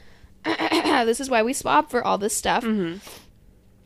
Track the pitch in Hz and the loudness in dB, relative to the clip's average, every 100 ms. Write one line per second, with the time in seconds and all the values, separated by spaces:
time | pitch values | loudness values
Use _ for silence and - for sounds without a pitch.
0 | - - - - 302 311 320 330 320 277 | -20 -20 -20 -10 -6 -2 0 0 2 2
1 | 226 233 269 233 226 277 - 269 302 240 | 2 0 0 2 2 -2 2 2 2 0
2 | 202 190 202 - 196 185 226 214 165 185 | 0 0 -2 -2 0 0 0 0 -2 -4
3 | - - - - - - _ - | -12 -20 -20 -20 -20 -20 _ -20